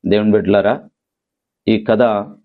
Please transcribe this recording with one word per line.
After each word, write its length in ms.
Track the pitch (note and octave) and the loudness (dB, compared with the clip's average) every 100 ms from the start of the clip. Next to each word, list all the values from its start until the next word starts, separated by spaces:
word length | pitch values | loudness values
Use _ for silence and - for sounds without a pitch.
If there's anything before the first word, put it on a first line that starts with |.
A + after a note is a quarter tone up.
| F2+ | 0
దేవుని 240 | G#2 G#2+ | 0 2
బిడ్డలారా, 580 | G#2+ F2+ G2+ G2 B2 - _ _ _ _ _ _ _ - | 0 2 0 0 -4 -8 _ _ _ _ _ _ _ -2
ఈ 160 | A2 | -2
కథ 500 | A2 - A#2 G#2 G2+ - | 0 0 0 -2 -8 -16